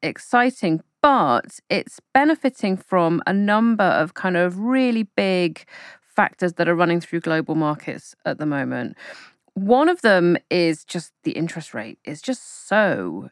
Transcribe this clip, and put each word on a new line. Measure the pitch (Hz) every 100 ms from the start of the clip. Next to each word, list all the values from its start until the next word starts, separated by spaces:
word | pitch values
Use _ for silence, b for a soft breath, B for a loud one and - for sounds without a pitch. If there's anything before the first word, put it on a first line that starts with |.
exciting, | 160 - - 240 247 - 185 160 - _
but | 294 262 151 120 - - _
it's | 196 - - _
benefiting | 262 294 311 262 - 202 190
from | - 185 165 170 -
a |
number | 196 202 214 233 214
of | 185 - 156
kind | - 185 175
of | 180 185
really | 226 262 254 226
big | 214 - 196 185 175 - - B B B
factors | _ - 202 - 180
that | 170 170
are |
running | 170 170 170
through | - 170
global | 165 160 160 160
markets | 151 151 - - - -
at | - -
the | 151
moment. | 143 131 127 120 - B B B B _
One | - 196 247 320
of | 349
them | 226 190 175 170 -
is | 175 170 156
just | - 175 - _
the | 156
interest | - 165 170 147
rate | 113 110 -
is | - -
just | - 247 - - -
so | 208 202 131 90 82 -